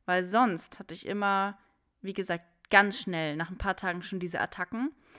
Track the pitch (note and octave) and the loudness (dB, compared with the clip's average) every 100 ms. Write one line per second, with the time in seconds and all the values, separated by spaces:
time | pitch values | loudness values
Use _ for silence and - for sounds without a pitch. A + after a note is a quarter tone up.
0 | - F3+ F3+ G#3 B3 E3+ - - G3 E3 | 0 0 2 2 4 2 -6 -12 -14 -12
1 | - G3+ G3+ G3 G3 G3+ _ _ _ _ | -6 -2 0 0 0 -6 _ _ _ _
2 | F#3+ G3 F#3 E3+ - _ - G3+ G3+ F#3+ | -10 -6 -4 -4 -6 _ 6 8 8 2
3 | - E3+ D#3 D3+ E3+ F#3 G3 F#3+ F#3+ F3 | -2 -2 -2 -2 -6 -4 -4 -2 -4 -6
4 | E3+ F#3+ F3+ E3+ - - F#3 A3+ C4 - | -6 -6 -4 -4 -4 -4 -8 -4 -4 -6
5 | _ | _